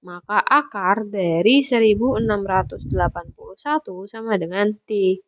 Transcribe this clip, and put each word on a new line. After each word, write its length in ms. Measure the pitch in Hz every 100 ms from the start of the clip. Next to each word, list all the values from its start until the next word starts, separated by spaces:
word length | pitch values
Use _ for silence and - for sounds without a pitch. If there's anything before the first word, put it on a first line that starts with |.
Maka 360 | 185 175 _ 208
akar 640 | - 285 294 214 185 208 208
dari 520 | 202 175 165 190 269
seribu 560 | 269 240 220 208 240 254
enam 240 | 226 208
ratus 440 | 196 190 185 - -
delapan 440 | 185 175 175 170 -
puluh 240 | 180 190
satu 480 | 294 302 302 185 196
sama 280 | 226 226 208
dengan 320 | 165 185 208 208 _
D. 320 | 208 190 190